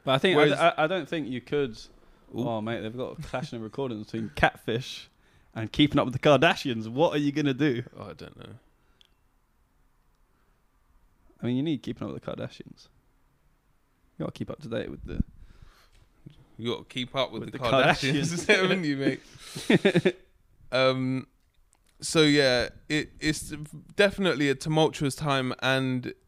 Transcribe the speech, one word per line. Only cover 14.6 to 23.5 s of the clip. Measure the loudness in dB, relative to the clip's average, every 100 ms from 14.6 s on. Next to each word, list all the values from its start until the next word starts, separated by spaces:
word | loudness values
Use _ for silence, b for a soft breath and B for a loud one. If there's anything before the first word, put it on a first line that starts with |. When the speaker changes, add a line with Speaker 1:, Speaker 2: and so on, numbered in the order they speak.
Speaker 1:
to | -8
date | -6 -6
with | -10
the | -6 -4 -4 -6 b b b b b b b _ -20 -20 -20 -8
Speaker 2:
You | -4
gotta | -4
keep | -6 -8 -6 -2
up | -4
with | -4
Speaker 1:
with | -10
Speaker 2:
the | -4
Speaker 1:
the |
Speaker 2:
Kardashians, | 2 4 6 4 2 0 0 -2
<laughs> | 2
Speaker 1:
Kardashians. |
Speaker 2:
haven't | 4 4 0
you, | 0 -2
mate? | -2 -2 -6 -20 -16 -6 4 4 6 4 2 0
Speaker 1:
<laughs> | -8 _ _ _ -4
Speaker 2:
Um, | 2 2 2 0 -4 -6 _ _ _ _ _ _ _
so | -2 4
yeah, | 6 6 4 2 0 -6 -4
it, | -4 -4 -6
it's | -4 -4 -6